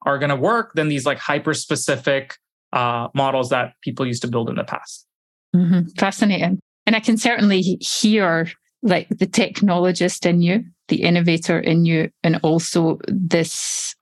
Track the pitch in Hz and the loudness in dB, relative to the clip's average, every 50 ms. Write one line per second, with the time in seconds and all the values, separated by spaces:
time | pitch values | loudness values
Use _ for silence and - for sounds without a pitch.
0 | - - 139 135 147 143 139 131 135 196 233 233 226 - - 160 151 151 147 139 | -2 -2 -2 0 0 -2 -2 0 0 0 0 0 -2 -4 -4 -2 -2 0 -2 -2
1 | 123 143 135 - - - 147 147 - 156 147 120 - - 151 - - - 139 120 | -2 -2 -2 -2 -2 -4 -4 -2 -2 -4 -4 -4 -4 -4 -4 -4 -2 -2 -4 -2
2 | - 147 139 135 135 - - - _ _ _ _ _ _ - 127 123 120 120 120 | 0 -2 -2 -2 -2 -8 -16 -20 _ _ _ _ _ _ -4 -2 0 0 -2 -2
3 | 120 - - 139 139 135 135 131 127 123 139 127 123 - - _ - - 120 - | -4 -4 -2 -2 0 0 0 0 0 0 -2 -2 -2 -4 -8 _ -10 -10 -6 -6
4 | 135 127 120 117 - 123 120 117 117 127 127 - - - - - - - - - | -4 -4 -4 -4 -6 -4 -4 -4 -4 -4 -4 -6 -6 -6 -8 -10 -10 -12 -20 -20
5 | - _ _ _ _ _ _ _ _ _ - 175 180 170 185 180 170 170 - - | -20 _ _ _ _ _ _ _ _ _ 0 2 2 4 2 2 0 -2 -2 -2
6 | 196 196 190 - 220 208 190 165 156 175 190 180 - _ _ _ - 208 226 220 | -2 -2 0 0 0 0 0 0 0 -2 -2 -4 -6 _ _ _ -2 0 0 0
7 | 220 - 226 220 - 247 240 - 208 202 196 185 180 185 180 - - - - - | 2 0 0 2 2 0 0 2 2 4 4 4 2 0 -2 -2 -4 -6 -4 0
8 | - 214 214 214 196 170 165 165 165 165 - _ _ _ _ _ - 214 185 160 | 0 2 2 4 2 2 2 0 -2 -4 -8 _ _ _ _ _ 0 0 2 0
9 | - - - - 190 190 - - 220 - - - 208 202 175 175 175 180 180 - | 0 -2 -4 -2 -2 -2 0 0 0 0 0 0 0 2 2 2 2 2 2 0
10 | 175 180 - - - 175 175 175 170 170 180 226 240 - - _ _ - - - | 0 -2 -2 0 0 2 2 4 4 2 2 0 -2 -6 -14 _ _ -2 -2 0
11 | - 170 175 175 170 175 165 165 170 - 170 - - - 160 170 170 165 165 160 | 2 2 2 4 4 2 2 2 2 0 0 0 2 2 2 4 4 4 2 2
12 | 165 - - _ - 165 160 165 - 160 160 165 165 - - 175 165 160 147 143 | 0 -2 -4 _ 0 0 0 2 2 0 0 0 0 0 0 0 0 0 0 -2
13 | - - 202 196 185 165 175 170 165 165 - - - - - - - - - _ | -4 -4 -4 -2 -2 0 0 0 0 0 -4 -8 -8 -8 -6 -8 -8 -10 -12 _